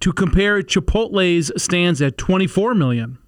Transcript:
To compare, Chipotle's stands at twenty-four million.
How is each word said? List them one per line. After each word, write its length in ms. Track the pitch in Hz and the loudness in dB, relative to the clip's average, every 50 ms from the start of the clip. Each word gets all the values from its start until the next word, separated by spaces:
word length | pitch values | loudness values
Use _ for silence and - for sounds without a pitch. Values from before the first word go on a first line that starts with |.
To 120 | - 185 | -2 -2
compare, 500 | - - 190 156 131 185 202 208 208 196 | 0 0 0 2 2 2 2 2 0 0
Chipotle's 880 | - - - 196 - - - 214 226 - 202 196 185 175 175 170 156 - - 147 | -2 0 -2 -2 0 0 -2 -2 -2 -2 0 0 2 2 2 0 0 -2 -6 -6
stands 400 | - - 175 175 175 175 165 131 | -4 -2 0 2 2 2 2 0
at 160 | 143 135 - | 0 -2 -2
twenty-four 600 | - - - 185 185 190 156 - 190 208 240 247 | -4 -2 0 0 0 0 0 0 0 0 0 2
million. 420 | 196 143 127 120 117 113 123 131 - _ | 2 2 0 0 -2 -4 -6 -10 -16 _